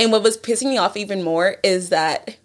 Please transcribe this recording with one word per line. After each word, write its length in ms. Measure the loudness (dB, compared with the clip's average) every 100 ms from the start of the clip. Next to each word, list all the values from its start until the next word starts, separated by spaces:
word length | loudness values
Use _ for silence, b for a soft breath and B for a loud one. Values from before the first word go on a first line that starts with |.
And 100 | 2
what 100 | 4
was 160 | 2 0
pissing 320 | -4 -2 0
me 80 | 0
off 180 | -2 -2
even 260 | -6 -4
more 340 | -2 0 0 0
is 280 | 0 0 0
that 440 | 0 0 -2 -8 -18